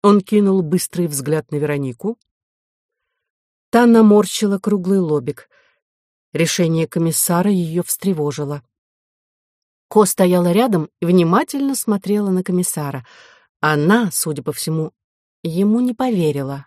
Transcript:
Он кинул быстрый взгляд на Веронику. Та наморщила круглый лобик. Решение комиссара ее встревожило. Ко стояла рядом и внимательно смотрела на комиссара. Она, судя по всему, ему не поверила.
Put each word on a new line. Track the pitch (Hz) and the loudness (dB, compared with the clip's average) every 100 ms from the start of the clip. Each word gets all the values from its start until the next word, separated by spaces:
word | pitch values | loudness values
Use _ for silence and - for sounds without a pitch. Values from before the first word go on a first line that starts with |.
Он | 208 202 | 4 2
кинул | - 214 202 190 | 2 0 2 0
быстрый | 160 180 - - 170 | 0 -2 -2 -4 -4
взгляд | 143 131 156 - | -4 -4 -4 -4
на | 147 | -6
Веронику. | 147 147 135 117 196 233 _ _ _ _ _ _ _ _ _ _ _ _ _ _ _ | -4 -4 -6 -6 -8 -10 _ _ _ _ _ _ _ _ _ _ _ _ _ _ _
Та | 233 240 | 4 6
наморщила | 226 220 208 196 - 208 196 | 6 8 6 4 -2 -2 -2
круглый | 202 202 180 196 | -2 -2 0 0
лобик. | 170 147 123 - - _ _ _ _ _ _ _ _ | 0 -2 -4 -10 -16 _ _ _ _ _ _ _ _
Решение | 147 165 - 165 160 160 | -2 -2 0 0 0 -2
комиссара | 170 165 160 - 175 196 | -2 -2 -2 0 0 2
ее | 190 165 170 | 0 -2 -4
встревожило. | 170 - 196 165 147 143 143 143 _ _ _ _ _ _ _ _ _ _ _ _ _ | -6 -4 -4 -2 -4 -4 -8 -10 _ _ _ _ _ _ _ _ _ _ _ _ _
Ко | 214 202 | 2 2
стояла | - 185 180 175 | 2 2 4 2
рядом | 180 254 185 151 _ | 2 2 0 -4 _
и | 170 | 2
внимательно | 180 165 196 - 285 277 269 | 2 4 2 0 -4 -4 -4
смотрела | - 202 185 208 202 | -4 -4 -2 -2 0
на | 185 | -2
комиссара. | 185 180 180 - 147 135 120 - - _ _ _ | -2 -2 -2 -6 -8 -10 -14 -20 -20 _ _ _
Она, | 151 147 151 226 208 | 0 2 2 2 0
судя | - 165 143 | -4 -6 -6
по | 135 | -8
всему, | - - 160 156 _ _ _ _ _ | -8 -6 -4 -6 _ _ _ _ _
ему | 170 165 208 226 | -6 -2 0 2
не | 254 | 0
поверила. | 233 262 208 156 143 135 139 | -2 -2 0 0 -2 -6 -10